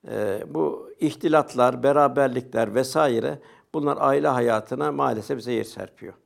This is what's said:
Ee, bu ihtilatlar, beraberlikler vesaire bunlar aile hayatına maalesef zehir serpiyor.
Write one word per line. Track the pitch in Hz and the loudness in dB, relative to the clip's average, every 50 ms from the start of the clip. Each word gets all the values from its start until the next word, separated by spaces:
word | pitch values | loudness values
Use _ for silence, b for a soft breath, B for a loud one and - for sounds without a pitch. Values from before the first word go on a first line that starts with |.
| - | -12
Ee, | - 110 107 104 98 98 104 - | -8 -6 -4 -2 -2 -4 -6 -8
bu | - 139 160 160 147 - 131 - - - _ | -8 -4 -2 -2 -2 -2 -6 -12 -18 -6 _
ihtilatlar, | 165 151 - - - 165 156 151 143 - - 127 120 123 127 123 117 | -2 -2 -2 -2 0 4 4 4 2 2 2 2 2 2 2 2 2
beraberlikler | 139 139 147 143 139 131 143 139 131 123 127 123 - - 113 117 104 101 | 4 4 6 4 4 4 2 2 2 0 -4 -6 -4 -2 -2 -2 0 0
vesaire | 123 131 131 - 156 156 139 120 113 - 135 143 139 B B B B B B - | -2 -2 0 0 2 2 2 2 0 0 -2 -6 -6 B B B B B B -6
bunlar | 156 143 143 143 - | -2 -2 -2 0 2
aile | 143 139 135 143 147 | 2 2 2 4 2
hayatına | 151 131 123 120 120 113 110 107 - 131 135 147 151 | 2 2 2 2 2 2 0 -2 -4 -6 -4 -4 -4
maalesef | 143 139 139 131 117 110 110 - 143 123 | -2 0 0 0 -2 -4 -4 -6 -8 -6
zehir | 110 120 120 110 104 | -4 -4 -4 -4 -4
serpiyor. | - - 104 98 95 _ _ - 92 - _ _ | -6 -10 -12 -12 -14 _ _ -18 -18 -18 _ _